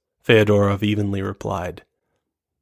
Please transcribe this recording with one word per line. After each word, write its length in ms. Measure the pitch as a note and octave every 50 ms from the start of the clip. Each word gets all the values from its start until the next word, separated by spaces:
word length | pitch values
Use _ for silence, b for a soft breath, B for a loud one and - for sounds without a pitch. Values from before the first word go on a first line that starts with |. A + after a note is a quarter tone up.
| _ _ _ _
Fyodorov 600 | _ - A#2+ G#2+ G#2+ G#2 G#2 G2+ G2+ G2 G2+ G2
evenly 400 | G#2+ G#2 G#2 G#2 G#2 G2+ G2 G2
replied, 640 | F#2+ G2 G2+ - - G#2+ G2 F#2 F2+ F2+ F2 - - _ _ _ _ _ _ _ _ _ _ _ _ _ _ _